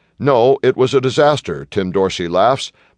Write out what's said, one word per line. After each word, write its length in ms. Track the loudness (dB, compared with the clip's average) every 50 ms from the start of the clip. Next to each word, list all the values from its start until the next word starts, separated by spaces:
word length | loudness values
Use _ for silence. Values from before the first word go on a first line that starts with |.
| _ _ _ -6
"No, 400 | -2 0 2 4 4 2 2 2 0
it 140 | 0 0
was 160 | 2 0 0 0
a 80 | 0
disaster," 640 | -2 -2 0 2 2 2 2 0 -4 -8 -10 -10 -10
Tim 260 | -10 -6 -6 -4 -2
Dorsey 380 | -2 -2 -2 -2 -2 -4 -6 -2
laughs, 420 | 0 2 2 2 2 0 -4 -10 -16 _ _ _ _